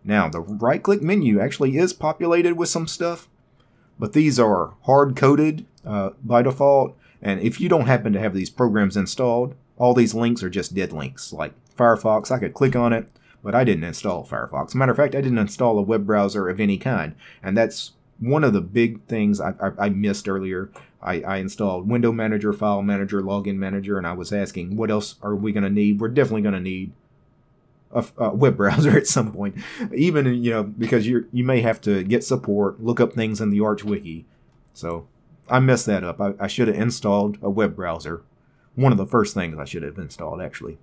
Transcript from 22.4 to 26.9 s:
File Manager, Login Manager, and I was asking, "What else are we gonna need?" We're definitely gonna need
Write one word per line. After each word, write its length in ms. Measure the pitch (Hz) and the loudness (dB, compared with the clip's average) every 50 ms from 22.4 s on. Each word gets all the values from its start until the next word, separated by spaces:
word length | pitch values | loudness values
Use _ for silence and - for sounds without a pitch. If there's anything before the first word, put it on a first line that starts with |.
| 104 107 | 0 -2
File 280 | 101 104 107 104 101 101 | -2 0 0 0 0 0
Manager, 420 | 98 101 101 98 98 98 101 98 | 0 0 -2 -2 -2 -2 -2 -4
Login 340 | 95 98 101 101 98 101 98 | -2 -2 -4 -4 -4 -4 -4
Manager, 420 | 95 98 95 95 101 95 98 101 95 | -4 -4 -4 -4 -6 -4 -4 -4 -4
and 80 | 90 | -4
I 80 | 85 87 | -6 -6
was 180 | 90 87 82 | -6 -6 -6
asking, 440 | 104 101 101 92 - 92 87 87 98 | -4 -4 -4 -4 -6 -10 -8 -8 -6
"What 140 | 107 113 107 | -4 -2 -2
else 260 | 110 107 104 - - _ | -2 -2 -2 -6 -14 _
are 160 | - 104 104 | -6 -6 -4
we 160 | 101 101 107 | -4 -4 -2
gonna 160 | 101 107 98 98 | -2 -2 -2 0
need?" 320 | 101 104 104 104 104 101 | 0 2 2 2 2 0
We're 80 | 113 110 | -2 0
definitely 320 | 123 143 131 104 110 107 | 2 2 2 2 0 -2
gonna 180 | 104 107 98 92 | -2 -2 -2 -4
need 340 | 90 95 92 92 95 92 | -4 -6 -8 -8 -10 -12